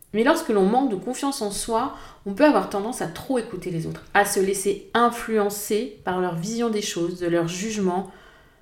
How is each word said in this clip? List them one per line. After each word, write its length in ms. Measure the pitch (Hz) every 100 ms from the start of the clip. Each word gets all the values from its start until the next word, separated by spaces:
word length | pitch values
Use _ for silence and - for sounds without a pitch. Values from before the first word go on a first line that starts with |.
| -
Mais 100 | 208
lorsque 260 | 254 330 -
l'on 160 | 208 190
manque 240 | 247 277
de 60 | 185
confiance 460 | 233 254 277 269
en 100 | 208
soi, 440 | 196 - 226 277 - - - 196
on 80 |
peut 120 | 196 302
avoir 240 | 226 190
tendance 320 | 202 214 247
à 60 | 165
trop 300 | - - 254
écouter 320 | - 175 180
les 160 | 165 160
autres, 200 | 160 -
à 120 | 202 202
se 140 | 202
laisser 500 | 190 190 202 190 -
influencer 1040 | 233 240 233 - 220 202 196 - 214 254 -
par 160 | - 180
leur 160 | 180 170
vision 340 | 208 233 233
des 120 | 214
choses, 380 | 208 170 170 180
de 80 | 175
leur 200 | 170 165
jugement, 600 | 180 220 214 185 180 185 - - - - _